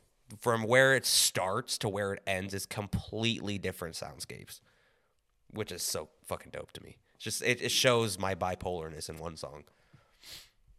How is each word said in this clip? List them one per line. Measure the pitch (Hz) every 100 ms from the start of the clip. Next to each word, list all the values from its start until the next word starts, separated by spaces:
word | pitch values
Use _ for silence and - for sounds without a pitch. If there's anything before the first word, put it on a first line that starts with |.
| _ _ - 107
From | 120 113
where | 110 127 135 131
it | -
starts | - - 104 92 110 - -
to | 110
where | 98 101
it | 98 -
ends | 95 95 98
is | -
completely | - 101 - - 107 117 117 104 101
different | 92 - 85
soundscapes, | - 73 67 - - - - _ _ _ _ _ _ _ _ _
which | 107 107
is | 87
so | - 87 78 _ -
fucking | 90 76
dope | 71 -
to | -
me. | - - _
It's | -
just, | 110 -
it, | - 120
it | 120
shows | - 131 120 113 95
my | 95
bipolarness | 90 90 92 92 90 80 76 -
in | 80
one | 82 78
song. | 67 73 - _ _ - _ _ - - - _ _